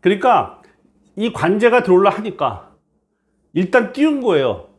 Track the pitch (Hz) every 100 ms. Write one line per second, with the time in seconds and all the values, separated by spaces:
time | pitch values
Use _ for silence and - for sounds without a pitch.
0 | 180 196 254 202 101 - _ _ _ _
1 | _ - 220 - 170 208 233 240 196 180
2 | 202 202 214 - 131 104 - _ _ _
3 | _ _ _ _ _ 156 185 247 220 -
4 | 311 285 240 160 131 92 -